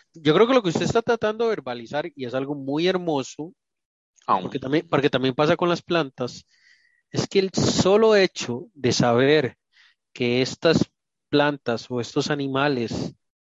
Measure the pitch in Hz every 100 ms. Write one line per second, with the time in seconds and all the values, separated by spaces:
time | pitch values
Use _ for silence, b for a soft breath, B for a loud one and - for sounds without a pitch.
0 | _ 165 151 160 233 262 185 160 175 233
1 | 226 233 214 220 233 196 127 120 113 143
2 | 165 143 123 131 135 147 135 147 180 185
3 | 175 143 123 - 160 - _ _ _ _
4 | _ _ - 98 90 135 131 151 160 147
5 | 139 127 131 127 151 170 175 170 - 170
6 | 135 - 123 - - _ _ _ _ _
7 | _ 139 - 196 190 - - - 185 208
8 | 220 208 185 - - 120 - - 127 113
9 | 123 120 135 151 123 - _ _ _ _
10 | _ - 120 123 127 - 170 156 - _
11 | _ _ _ 143 147 143 - 113 - 123
12 | 113 147 143 147 139 131 147 127 113 -
13 | 165 - _ _ _